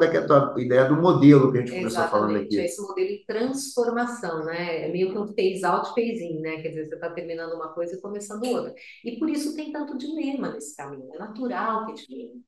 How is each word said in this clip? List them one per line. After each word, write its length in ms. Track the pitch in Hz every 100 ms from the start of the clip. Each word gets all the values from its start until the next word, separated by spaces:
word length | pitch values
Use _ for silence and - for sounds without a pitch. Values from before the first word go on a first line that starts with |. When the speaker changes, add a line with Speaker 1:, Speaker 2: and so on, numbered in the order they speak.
Speaker 1:
acorda. 180 | 160 165
Speaker 2:
daquela 300 | - 143 -
tua 100 | 123
ideia 240 | 123 127 135
do 100 | 156
modelo 560 | 175 139 143 139 127
que 60 | 120
a 20 |
gente 160 | 117 -
começou 280 | 113 113
falando 260 | 110 104 107
Speaker 1:
Exatamente, 160 | 104 104
Speaker 2:
aqui. 120 | 101
Speaker 1:
é 40 |
esse 160 | 175 -
modelo 260 | 196 190 190
em 140 | 202 -
transformação, 1160 | 220 254 269 - 247 233 233 240 - 175 160 160
né? 420 | 170 175 160 156
É 40 |
meio 180 | 175 190
que 60 | 208
um 80 | 214
phase 360 | - 185 185 180
out, 220 | 190 -
phase 340 | 240 233 185
in, 160 | 170 156
né? 220 | 160 156
Quer 80 | 160
dizer, 160 | 156 151
você 100 | -
tá 120 | 170
terminando 420 | 165 165 165 165
uma 160 | 165 160
coisa 220 | 170 170 185
e 40 |
começando 440 | 202 208 202 214 247
outra. 260 | 226 - - - -
E 140 | 233 -
por 100 | 311
isso 260 | 294 -
tem 160 | 294 302
tanto 260 | 302 285 254
dilema 540 | 294 320 269 269 147
nesse 220 | - -
caminho, 360 | - 139 135 131
é 40 | 160
natural 680 | 214 220 247 185 220 220
ter 100 | 220
dilema, 460 | - - - - -